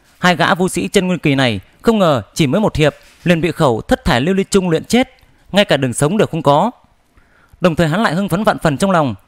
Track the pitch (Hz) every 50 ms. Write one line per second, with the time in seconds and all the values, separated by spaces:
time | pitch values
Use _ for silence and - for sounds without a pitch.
0 | _ _ _ _ - 175 175 - 170 127 175 160 190 180 - - 185 190 - 202
1 | 180 185 180 156 - 160 139 135 135 123 107 95 - _ _ _ - 233 226 214
2 | 190 165 143 120 101 - _ - 170 127 135 196 220 175 - 135 151 143 - -
3 | - - - _ - 170 180 160 151 170 156 - 165 135 117 113 - - 254 -
4 | - 185 147 117 131 175 196 190 190 - - 196 185 180 160 151 - - - 240
5 | 254 - _ _ _ _ _ _ _ - - 196 208 - 165 135 139 127 113 -
6 | 143 151 196 220 165 - - 165 147 143 143 151 185 233 - _ _ _ _ _
7 | _ _ _ _ _ _ _ _ _ _ - _ - 180 160 139 175 156 151 196
8 | 233 208 - 180 202 196 165 185 220 208 185 - - - 139 - 196 196 190 165
9 | 151 127 101 - _